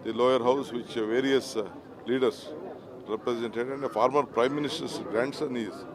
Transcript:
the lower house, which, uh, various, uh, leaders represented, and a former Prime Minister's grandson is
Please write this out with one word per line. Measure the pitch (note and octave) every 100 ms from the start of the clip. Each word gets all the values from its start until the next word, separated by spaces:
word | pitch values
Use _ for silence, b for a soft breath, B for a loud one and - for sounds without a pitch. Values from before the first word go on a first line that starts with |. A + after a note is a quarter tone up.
the | A2+
lower | A2 B2+ C3
house, | A#2+ C#3 B2+
which, | A#2+ G#2+ A#2+
uh, | A2
various, | B2 C3+ C3 B2+ A2+
uh, | G2 E2 - - -
leaders | B2+ B2+ - - - - - - - -
represented, | G#2+ - A#2 A#2 A2 B2
and | C3+
a | C3+
former | G#2+ B2 C#3+
Prime | B2+ - B2
Minister's | D3 C#3+ - - - -
grandson | G#2+ C3 - D3+ B2
is | G#2+ - -